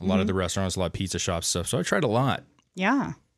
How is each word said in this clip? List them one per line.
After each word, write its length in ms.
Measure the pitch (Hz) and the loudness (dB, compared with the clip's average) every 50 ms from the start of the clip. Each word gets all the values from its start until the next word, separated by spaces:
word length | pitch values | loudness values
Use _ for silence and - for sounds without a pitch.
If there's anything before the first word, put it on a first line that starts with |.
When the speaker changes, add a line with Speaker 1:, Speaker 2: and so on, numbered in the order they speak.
Speaker 1:
A 40 | 87 | 0
lot 100 | 95 95 | 2 2
of 60 | 98 95 | 4 2
Speaker 2:
Mm-hmm. 40 | 104 | 2
Speaker 1:
the 60 | 92 | 2
restaurants, 400 | 95 90 85 - 98 95 92 - | 0 0 0 0 -2 -2 -2 0
a 60 | 95 | 0
lot 60 | 90 | -2
of 60 | 85 - | -2 -2
pizza 260 | - 98 90 - 85 | -4 -4 -4 -2 -2
shops, 260 | - - 87 85 - | -2 -2 -2 -2 -2
stuff. 220 | - - 90 85 - | -2 -2 -2 -2 -2
So 100 | - 147 | -2 -2
I 40 | 175 | 0
tried 180 | - 202 202 156 | 0 0 2 2
a 60 | 120 | 2
lot. 340 | 104 120 139 131 92 - - - _ _ _ _ _ | 2 2 2 2 0 -2 -4 -12 _ _ _ _ _
Speaker 2:
Yeah. 380 | 185 185 208 262 277 220 - 139 - _ _ _ | -2 0 0 2 0 0 -2 -6 -10 _ _ _